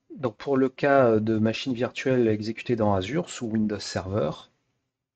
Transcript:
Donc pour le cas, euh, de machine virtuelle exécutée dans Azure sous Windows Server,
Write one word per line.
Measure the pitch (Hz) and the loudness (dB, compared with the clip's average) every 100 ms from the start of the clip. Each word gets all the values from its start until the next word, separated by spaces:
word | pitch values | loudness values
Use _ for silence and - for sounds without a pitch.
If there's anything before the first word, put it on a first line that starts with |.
| - 262 | -20 -8
Donc | 127 - | -8 -6
pour | 143 131 | -2 0
le | 131 | 0
cas, | - 143 139 120 | 0 4 6 6
euh, | 110 | 4
de | 110 110 | 2 2
machine | 113 110 139 | 0 0 -4
virtuelle | 117 120 - 135 127 113 | -4 -4 -4 0 2 2
exécutée | 107 107 113 - 113 | 0 -4 -6 -4 0
dans | 104 | 2
Azure | 98 95 90 170 | 2 -2 -6 -6
sous | - 117 | -8 -4
Windows | 110 107 101 | -2 -2 -4
Server, | - 101 95 101 147 - - _ _ _ _ _ _ | -6 -8 -4 -4 -4 -6 -16 _ _ _ _ _ _